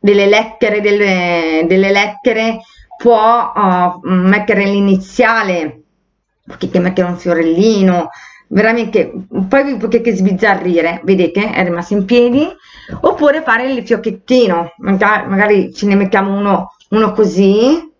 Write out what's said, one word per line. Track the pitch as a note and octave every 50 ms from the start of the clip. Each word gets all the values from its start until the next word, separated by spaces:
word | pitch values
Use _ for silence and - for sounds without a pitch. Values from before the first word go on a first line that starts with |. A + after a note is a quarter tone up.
delle | - G3+ G3+ G3+ G3+ G3
lettere, | G#3 A3 A3+ A3+ - - - G#3+ G#3+ G#3
delle, | G3+ G#3 G3+ G#3 G#3 G3 F#3+ F#3 F3 F3 F3 E3+ E3 D#3+ D#3+ D#3+ D#3+
delle | E3+ F#3 F#3+ G3 G3
lettere | G3 G3 G#3 G3+ G#3 - - B3+ A3 A3 A3+ A3+ A3+ A3+ - _ _ - - _ - -
può, | - A#3 A#3 G#3+ G#3+ A3+ A#3 A#3+ A#3 - -
oh, | - G#3 F#3+ F3+ F3+ F3+ F3+ F3+ - -
mettere | E3+ F#3 F#3 F3+ F#3 G3+ G#3+ G#3 - G#3+ G3 G3+
l'iniziale, | G3 G3+ G3+ G3+ G3 F#3+ F#3+ F#3+ - - - B3 A3 A#3 A3+ G#3+ F#3+ F3+ F3 D#3 D3 - - _ _ _ _ _ _ _ _ _ _ _ _ _
potete | - - - - F#3 - F#3
mettere | F3 F#3 F#3 G3 F3+ F3
un | F3 F3
fiorellino, | - F3+ F3 E3 E3+ E3 E3 E3+ G3+ A3+ A3 G3+ F#3+ F#3+ F3+ F3 E3+ E3 - - - - - - _ _
veramente, | - F#3+ G#3+ A3+ A3+ A#3+ A3+ F#3+ - G#3+ - - - - F#3+ - - - F#3+ F#3+
poi | - C#4 C#4
vi | C#4+ C4+ G#3
potete | G#3 A3 F#3 A#3 A3+ A#3 G#3+
sbizzarrire, | F3+ F#3+ G3+ F#3+ F#3 A3 G#3+ G3 F#3+ F3+ F3+ F3 E3 D#3+ E3+ F3 - -
vedete, | F3+ G3 F3 F3+ E3 - G3 G#3 A3
è | - - F#3
rimasto | F3+ F3 F3 F3+ - G#3
in | G#3 F#3+
piedi, | F#3+ A#3+ A#3+ A#3+ B3 A#3+ C4+ D4+ F4 F#4+ _ _ _ - - - - - -
oppure | - E4 - - D4 D4 C#4 D#4+
fare | - - A3 A#3 B3 C4
il | C4+ A#3+ G#3
fiocchettino, | - A#3 - - A3+ F#3+ - _ - B3+ B3+ A#3+ G3 F3 E3+ E3+ - - _
maga-, | - G3 G3 F#3 G#3 G3+ G#3+ G3+ - -
magari | G3 F#3+ G#3 G#3 G#3 G3 - - -
ce | - -
ne | G3+ G3+
mettiamo | G3 G3+ F#3+ - G3 G3 G3 G3
uno, | G3+ G3+ G3+ F#3+ F3+ F#3 - _ _ _ _
uno | G3+ G#3+ A3 G3+
così | - - G#3+ F#3 D#3 F3+ G3+ F#3+ G3 G#3+ A3+ C4 D#4 E4+ D#4+ - _ _